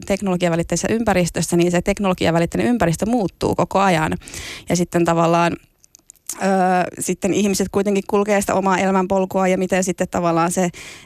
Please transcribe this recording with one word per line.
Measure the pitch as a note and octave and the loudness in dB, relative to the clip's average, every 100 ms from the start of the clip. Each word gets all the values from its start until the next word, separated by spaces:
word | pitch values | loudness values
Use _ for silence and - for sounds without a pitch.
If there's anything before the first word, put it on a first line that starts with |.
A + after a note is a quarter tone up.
| - | -2
teknologiavälitteisessä | G3 G3 F3+ F3 E3 E3+ E3+ - | -2 -2 0 0 0 -2 -2 -2
ympäristössä, | A3+ A3 F#3 E3+ E3 E3 F3 | 0 2 2 0 -2 0 2
niin | F3 | 2
se | F3 | 2
teknologiavälitteinen | F3+ G3 G3 F#3 F#3 E3 E3+ F3+ A3+ | 0 -2 -2 0 0 2 0 0 0
ympäristö | A#3+ E3+ D#3+ G3+ | 2 0 0 0
muuttuu | B3 F3+ - - | 0 -2 -2 -2
koko | - - F#3+ | 0 0 2
ajan. | G3 E3 D#3+ F3 - - - - - | 2 2 0 -4 -10 -14 -14 -16 -4
Ja | F3+ | -2
sitten | F3+ F3 | 0 2
tavallaan, | E3+ E3+ E3 E3+ E3+ E3+ _ _ _ _ _ _ - - | 2 2 2 2 2 -2 _ _ _ _ _ _ -14 -4
ö, | G3 F#3+ F#3 F3+ E3+ - | 0 2 4 2 0 -4
sitten | F3 F3+ G3 | -6 -2 0
ihmiset | D#3+ G3+ F#3+ F#3+ | 2 2 0 -2
kuitenkin | G3+ G3+ G3 - | 0 0 -2 0
kulkee | G3+ G3+ G3+ | -2 2 0
sitä | G3+ | 2
omaa | F#3+ F#3+ F#3 | 0 0 2
elämänpolkua | F#3+ F#3+ F#3 G3 F#3+ F#3+ F#3 | 2 0 2 0 0 0 0
ja | F#3 | 0
miten | F#3 F#3 | 0 0
sitten | F#3+ F3 F#3 | -2 -4 -4
tavallaan | F#3+ F3 E3 E3+ | -2 0 2 0
se | F#3 F3+ - - - | 0 -2 -4 -16 -20